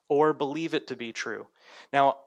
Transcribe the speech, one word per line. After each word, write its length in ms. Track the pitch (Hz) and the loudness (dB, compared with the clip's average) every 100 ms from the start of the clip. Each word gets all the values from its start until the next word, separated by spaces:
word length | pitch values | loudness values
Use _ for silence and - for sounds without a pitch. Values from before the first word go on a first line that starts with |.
| - | -2
or 240 | 143 156 | 2 4
believe 400 | 147 143 147 165 | 2 -2 -4 -4
it 120 | 151 - | -4 -6
to 80 | 123 | -10
be 180 | 120 | -10
true. 320 | 113 - 104 107 _ - - - | -8 -8 -8 -12 _ -20 -20 -2
Now, 240 | 139 139 - | 2 4 2